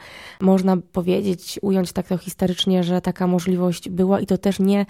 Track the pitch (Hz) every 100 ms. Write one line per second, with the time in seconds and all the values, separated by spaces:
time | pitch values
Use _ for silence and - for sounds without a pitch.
0 | - - - - 190 190 185 185 - -
1 | 175 185 202 175 - - 202 190 180 -
2 | 180 180 180 - 185 180 190 185 175 180
3 | 180 175 180 180 175 180 180 170 - 180
4 | 185 196 202 185 202 190 190 202